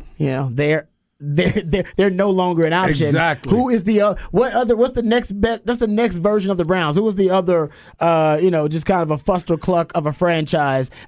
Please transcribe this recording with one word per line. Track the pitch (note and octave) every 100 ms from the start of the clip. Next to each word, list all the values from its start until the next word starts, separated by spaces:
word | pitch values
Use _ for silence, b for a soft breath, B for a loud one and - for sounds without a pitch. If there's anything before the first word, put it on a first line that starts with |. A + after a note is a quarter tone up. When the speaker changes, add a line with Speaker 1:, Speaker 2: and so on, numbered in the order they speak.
| B -
Speaker 1:
you | D3
know, | C3 C3
they're, | B2 D3 D#3 - _ _ _ D3
they're, | D3 F3+ G#3 E3
they're, | G3 F3 -
they're | G3
no | F3+ G3+
longer | F#3 F3+ E3 D#3+
an |
option. | F3 F#3 C#3+ D3
Speaker 2:
Exactly. | D#3+ E3 C#3+ - A3
Speaker 1:
Who | B3+
is | A3+ F#3
the, | G#3
uh, | G#3 - B
what | F3+ B3+
other, | A3 A#3+ A3+
what's | B3+
the | B3+
next | A3+ A#3+ A#3+ G3+
bet? | A3+ A3+ G#3+
That's | A#3+
the | A3+
next | G#3 A#3 F3
version | G3 G#3+ F#3+
of | F#3
the | E3
Browns. | F#3 D#3 D#3+
Who | A3
is | G3
the | F#3+
other, | F#3+ F3+ E3+ D3 B B -
uh, | E3+ E3 D#3 D#3
you | F#3
know, | E3 D3+
just | D#3+ F3
kind | F3+
of | D#3+
a | D3+
fuster | - F3+ - D#3+
cluck | - E3+ E3 E3+
of | D3+
a |
franchise | C#3 F3 E3 D3+ D#3+ C#3 C3+ B2+ B